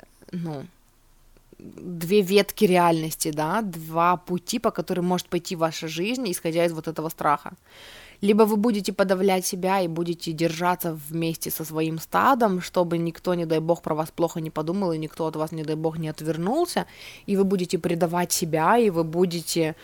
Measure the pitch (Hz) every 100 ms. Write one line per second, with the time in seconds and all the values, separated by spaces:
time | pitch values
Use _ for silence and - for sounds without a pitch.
0 | - _ - 180 165 147 175 - _ _
1 | _ _ _ _ _ - - - 180 175
2 | 165 208 180 202 196 - 208 180 175 165
3 | 160 - 160 151 156 202 214 165 160 165
4 | 170 175 - 180 - 240 226 - 170 180
5 | 175 180 - 175 170 170 160 160 160 156
6 | 202 254 233 - 165 165 170 160 160 160
7 | 160 - 156 147 - 180 _ - - -
8 | - - 202 214 220 214 233 208 196 196
9 | 196 185 196 185 180 185 185 196 175 165
10 | 170 165 - 156 165 160 180 180 175 160
11 | 143 160 165 160 156 - 160 156 160 160
12 | - 180 220 262 226 180 165 - 170 170
13 | 170 - - 175 165 160 160 170 - 156
14 | 160 - 170 170 160 156 156 190 185 160
15 | 156 - 160 156 156 160 156 156 160 160
16 | 156 151 156 160 175 294 349 - 175 -
17 | - - - 196 196 196 180 180 170 170
18 | 170 175 175 - 170 156 165 233 220 165
19 | 160 170 185 170 156 170 160 156